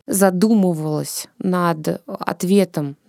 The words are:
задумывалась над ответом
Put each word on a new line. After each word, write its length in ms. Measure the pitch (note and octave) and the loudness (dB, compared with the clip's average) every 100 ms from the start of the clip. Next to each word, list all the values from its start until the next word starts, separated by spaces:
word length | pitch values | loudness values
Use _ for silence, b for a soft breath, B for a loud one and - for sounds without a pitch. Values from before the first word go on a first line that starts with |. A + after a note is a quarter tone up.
| - | -4
задумывалась 1200 | G3 G3 F3+ A3 A3 F3+ D#3 D#3 D3+ C#3+ - - - | 2 2 4 4 4 2 0 -2 -4 -6 -10 -14 -6
над 640 | F#3 F3+ F3 D#3+ D#3+ - - | -2 0 0 0 -4 -6 -10
ответом 880 | G3 - - F3+ G3 F3+ D#3+ C#3+ C#3+ | -8 -6 -4 2 2 2 -2 -6 -10